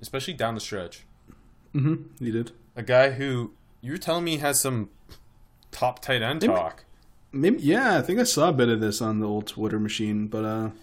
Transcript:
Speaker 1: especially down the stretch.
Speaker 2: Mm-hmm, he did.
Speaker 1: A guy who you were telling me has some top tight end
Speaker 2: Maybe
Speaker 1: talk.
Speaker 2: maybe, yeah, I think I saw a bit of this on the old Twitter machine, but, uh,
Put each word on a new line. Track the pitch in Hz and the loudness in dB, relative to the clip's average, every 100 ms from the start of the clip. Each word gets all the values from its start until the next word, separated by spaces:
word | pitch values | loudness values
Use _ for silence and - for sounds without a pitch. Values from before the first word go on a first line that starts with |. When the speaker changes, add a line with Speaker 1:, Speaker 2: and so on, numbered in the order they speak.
Speaker 1:
especially | 107 135 156 | -10 -8 -6
down | 143 113 | -4 -4
the | 110 | -4
stretch. | - 101 87 - - - - - - - _ | -8 -8 -10 -14 -20 -20 -20 -20 -20 -20 _
Speaker 2:
Mm-hmm, | 143 139 165 - - | 0 0 0 -6 -8
he | 120 | -4
did. | 110 120 - - 123 | -2 -4 -10 -16 -10
Speaker 1:
A | |
guy | 117 127 135 | 4 6 6
who | 131 139 123 117 - - - | 2 -2 -2 -4 -12 -20 -16
you | 120 | -10
were | 180 | -8
telling | 165 170 | -2 -2
me | 170 156 | 0 0
has | 147 139 | 0 2
some | 139 120 101 - - - - - - _ - | 0 -2 -4 -10 -20 -20 -20 -20 -20 _ -20
top | - 127 - | -2 -2 -2
tight | - 123 | -4 -2
end | 113 156 | -2 0
Speaker 2:
Maybe | 214 | 2
Speaker 1:
talk. | 92 80 - - - - - - | 2 -2 -8 -20 -20 -20 -20 -10
Speaker 2:
maybe, | 135 165 254 | 0 2 4
yeah, | 139 214 262 165 | 4 4 4 2
I | |
think | 123 208 | 2 0
I | |
saw | 240 - 170 | 2 4 4
a | |
bit | 135 120 | 4 4
of | 110 | 4
this | 110 104 | 0 0
on | 117 107 | -2 0
the | 107 | 0
old | 107 107 | -2 -4
Twitter | - 107 110 | -4 -2 -2
machine, | 107 - 107 107 107 | -2 -2 -2 0 -2
but, | 110 | -2
uh, | 110 110 110 - | -2 -2 -4 -8